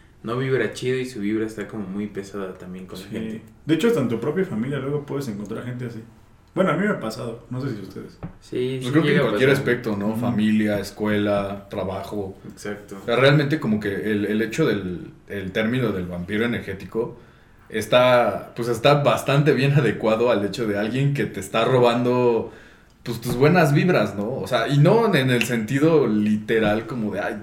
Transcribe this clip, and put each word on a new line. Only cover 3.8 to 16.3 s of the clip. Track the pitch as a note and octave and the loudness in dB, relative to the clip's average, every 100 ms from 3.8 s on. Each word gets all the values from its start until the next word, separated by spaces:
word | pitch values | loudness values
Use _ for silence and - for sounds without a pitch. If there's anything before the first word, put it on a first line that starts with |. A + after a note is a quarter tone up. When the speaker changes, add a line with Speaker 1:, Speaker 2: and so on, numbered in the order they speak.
| A#3 | 2
Speaker 2:
hasta | F3 | 2
en | A#2+ | 0
tu | A2 | -2
propia | C3+ F3+ | -2 -2
familia | F#3 G#2+ C3+ C3+ | -2 -4 -4 -4
luego | C3+ D3 C#3+ | -4 -6 -6
puedes | C#3 B2+ | -8 -6
encontrar | G2+ G2+ A#2 | -8 -8 -10
gente | B2 B2 A#2 | -8 -8 -10
así. | G#2+ - - - _ _ | -10 -16 -20 -20 _ _
Bueno, | E3 F#3 | -2 0
a | E3 | 0
mí | G#3 | 0
me | |
ha | F3 | -2
pasado, | A2 A#2+ A#2+ A2+ - | -6 -8 -10 -12 -10
no | B2+ | -8
sé | C3+ | -8
si | G2+ | -8
ustedes. | F#2+ A2+ G#2 - - - | -12 -14 -16 -14 -16 -16
Speaker 1:
Sí, | - B2+ B2+ C3 | -10 -4 -4 -4
Speaker 3:
Yo | B2+ | 0
Speaker 1:
sí | |
Speaker 3:
creo | D3+ | 2
que | D3 | 4
en | |
Speaker 1:
llega | C#3+ A#2 | 2 2
a | |
Speaker 3:
cualquier | G#2+ C3 | 2 4
Speaker 1:
pasar. | A#2+ | 4
Speaker 3:
aspecto, | A#2+ B2 A2+ G2+ | 2 -2 -2 -2
¿no? | G#2+ | -2
Speaker 2:
Ujú. | A2+ | -2
Speaker 3:
Familia, | G#2+ G2+ A2 G#2+ G#2+ G2+ | -2 2 2 4 2 -2
escuela, | G2 - G#2 G#2 G#2 G2+ G2 G2+ - | -4 -4 0 0 2 0 -2 -8 -10
trabajo. | G2+ F#2+ F#2+ - G#2 F#2+ - - | -6 -6 -6 -8 -8 -8 -10 -18
Speaker 1:
Exacto. | - G#2 G2+ - G2 | -12 -10 -10 -12 -10
Speaker 3:
O | |
sea, | - A#2+ | 0 4
realmente | C#3 D3 C3 D#3 | 6 6 2 -2
como | A2 G#2+ | 0 -2
que | G2+ F#2+ G#2+ | -2 -4 -2
el, | G#2 G2+ | 0 0
el | G#2+ | 0
hecho | A2 - | -2 0
del, | C#3+ G2+ F#2 E2 - - - | 0 0 -4 -8 -12 -18 -12
el | G2+ F#2 | -10 -6
término | A2 A2 B2+ A2+ | -2 0 0 -2
del | F#2+ F2 | -2 -6
vampiro | F2 F2+ | -8 -4